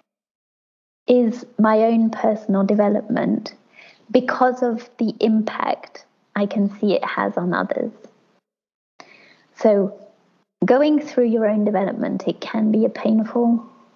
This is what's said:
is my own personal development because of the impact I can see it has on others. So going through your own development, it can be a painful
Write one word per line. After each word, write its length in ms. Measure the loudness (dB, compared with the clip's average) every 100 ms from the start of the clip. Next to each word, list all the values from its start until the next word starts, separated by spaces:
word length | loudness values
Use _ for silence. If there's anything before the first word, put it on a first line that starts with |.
| _ _ _ _ _ _ _ _ _ _ 2
is 380 | 2 2 -2 -6 0
my 220 | 2 4
own 300 | 2 2 0
personal 540 | 0 -2 -2 -2 0
development 920 | 2 2 2 0 -2 -2 -2 -2 -6 -16 _ -20 -20 _ -2
because 520 | 0 0 0 0 2
of 260 | -2 -2 -8 -4
the 160 | -4 0
impact 840 | 2 2 0 -4 -6 -6 -10 -20 -20 _ _
I 120 | -4 -2
can 240 | 0 -2 0
see 140 | 0
it 100 | 0
has 320 | -2 -2 -2 -2
on 160 | -2
others. 400 | -2 -2 -4 -6 -10 -20 _ _ _ _ _ _ _ _ -20 -20 -20 -20 _ _
So 460 | 0 2 4 0 -6 -20 _ _ _ _ _
going 340 | 2 4 4 0
through 280 | 0 0 0
your 200 | 2 0
own 180 | 0
development, 640 | 0 0 -2 -4 -4 -4 -6
it 140 | -6
can 320 | -6 -2 0
be 140 | 2 0
a 20 |
painful 760 | -2 0 0 0 0 2 0 -4 -20 _